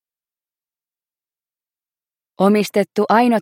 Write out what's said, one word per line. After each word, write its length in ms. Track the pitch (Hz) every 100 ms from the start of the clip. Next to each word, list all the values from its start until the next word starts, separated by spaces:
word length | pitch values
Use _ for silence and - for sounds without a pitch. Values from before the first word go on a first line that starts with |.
| _ _ _ _ _ _ _ _ _ _ _ _ _ _ _ _ _ _ _ _ _ _ _ -
Omistettu 640 | 196 208 190 208 190 - 202
Aino 300 | 214 247 220